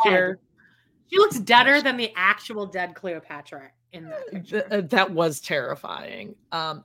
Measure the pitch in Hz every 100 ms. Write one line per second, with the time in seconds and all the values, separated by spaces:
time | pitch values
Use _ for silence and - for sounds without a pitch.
0 | 220 185 185 190 _ _ _ _ _ _
1 | - 370 415 247 196 240 254 285 277 247
2 | 220 180 190 208 - 214 196 185 180 170
3 | 185 165 - 147 147 147 135 _ _ -
4 | - 622 508 196 175 214 - 208 165 190
5 | 190 165 170 143 - 151 123 - - 78
6 | - - 208 - - 165 160 151